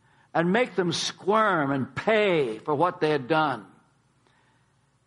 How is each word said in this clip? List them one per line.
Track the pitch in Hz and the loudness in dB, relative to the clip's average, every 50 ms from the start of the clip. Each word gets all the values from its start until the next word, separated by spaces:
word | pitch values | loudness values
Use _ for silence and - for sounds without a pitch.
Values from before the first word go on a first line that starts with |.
| _ _ _ _ _ _ - | _ _ _ _ _ _ 0
and | 156 170 175 | 0 2 2
make | 190 233 254 - - | 2 2 0 0 -2
them | 190 185 170 | -2 -2 -2
squirm | 151 - - - - - - 175 208 220 220 208 185 160 143 135 | -2 -4 -4 -8 -8 -6 -2 0 2 2 2 2 2 0 0 0
and | 139 135 123 - - | -2 -2 -4 -6 -8
pay | - - 202 220 214 208 196 175 156 135 117 107 | -4 0 2 2 2 2 2 2 0 0 -2 -4
for | 110 - - 151 | -6 -6 -4 0
what | 135 170 180 175 - | 0 0 0 0 0
they | 160 151 | 0 0
had | 151 143 127 | 0 0 0
done. | 117 160 156 156 147 127 113 95 - - _ _ _ _ _ _ _ _ _ _ _ _ _ _ _ _ _ _ _ _ _ _ _ _ _ _ | 0 0 2 2 0 -2 -6 -10 -16 -20 _ _ _ _ _ _ _ _ _ _ _ _ _ _ _ _ _ _ _ _ _ _ _ _ _ _